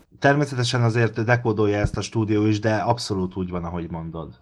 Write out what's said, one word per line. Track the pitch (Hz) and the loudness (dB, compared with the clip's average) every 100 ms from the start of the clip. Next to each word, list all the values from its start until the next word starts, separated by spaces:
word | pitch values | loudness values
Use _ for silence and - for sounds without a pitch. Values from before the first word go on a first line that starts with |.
| _ - | _ 0
Természetesen | 139 143 135 127 120 127 | 2 4 2 -2 0 2
azért | 117 117 113 117 | 2 4 2 0
dekódolja | 110 120 120 107 104 104 | 0 2 2 2 2 2
ezt | 104 110 | 0 -2
a | |
stúdió | 101 113 107 104 107 | -4 -2 0 2 2
is, | 104 | 2
de | 110 | 0
abszolút | 107 95 120 - 98 92 95 | 0 0 -2 -2 -4 -4 -4
úgy | 90 | -6
van, | 90 | -6
ahogy | 85 87 82 | -6 -6 -6
mondod. | 82 82 82 76 - | -8 -8 -10 -12 -16